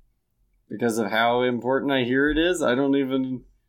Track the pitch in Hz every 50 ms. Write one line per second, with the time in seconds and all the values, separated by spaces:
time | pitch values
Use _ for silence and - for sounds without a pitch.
0 | - _ _ _ _ _ _ _ _ _ _ _ _ - - 104 120 117 107 113
1 | 110 98 110 110 117 117 120 123 127 123 123 117 110 123 131 135 110 143 139 131
2 | 123 120 127 135 139 147 151 151 165 175 180 165 143 123 123 127 139 139 139 139
3 | 139 131 131 135 131 131 127 123 - - _ _ _